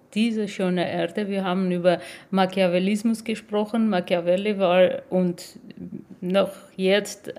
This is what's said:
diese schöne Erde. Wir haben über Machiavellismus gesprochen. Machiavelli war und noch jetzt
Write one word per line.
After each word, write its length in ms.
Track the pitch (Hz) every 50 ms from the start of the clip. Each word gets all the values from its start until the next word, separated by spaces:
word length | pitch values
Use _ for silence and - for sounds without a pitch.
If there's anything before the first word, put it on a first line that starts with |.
| _ _ -
diese 360 | 208 220 233 220 220 208 196
schöne 380 | - - 190 180 180 175 170
Erde. 440 | - - 175 170 170 - - 214 196
Wir 120 | 202 196 190
haben 300 | 190 180 190 190 180 180
über 260 | 180 170 180 175 170 - - - - - -
Machiavellismus 920 | - 190 185 185 - 196 190 180 175 180 185 190 214 208 - 233 226 220 -
gesprochen. 640 | - 220 214 - - 208 208 208 208 - 233 220 220
Machiavelli 720 | 202 180 180 - 190 175 170 175 180 190 202 214 208 196
war 440 | 196 175 175 185 185 175 - - - -
und 500 | - 185 185 180 175 - - - - - - - - - 175 180 - - - - - -
noch 320 | - 180 175 - - - - - - - -
jetzt 560 | - 190 185 190 208 202 202 - - - - -